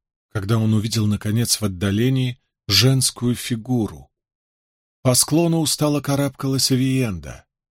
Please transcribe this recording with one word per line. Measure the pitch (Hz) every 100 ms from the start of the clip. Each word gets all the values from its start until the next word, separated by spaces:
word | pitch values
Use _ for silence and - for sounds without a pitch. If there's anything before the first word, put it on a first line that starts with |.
| _ _ _
когда | 110 95 113
он | 110
увидел, | 110 110 110 104
наконец, | 104 107 110 113 -
в |
отдалении — | 104 90 101 101 127 131 127 120 _ _ -
женскую | 101 127 131 127 - 120
фигуру. | 117 - 117 110 127 98 78 - _ _ _ _ _ _ _ _ _
По | 131
склону | 123 - 151 170 165
устало | 151 - 151 147
карабкалась | 143 139 139 - 135 135 -
Авиенда. | 131 135 131 120 87 67 60 _ _ _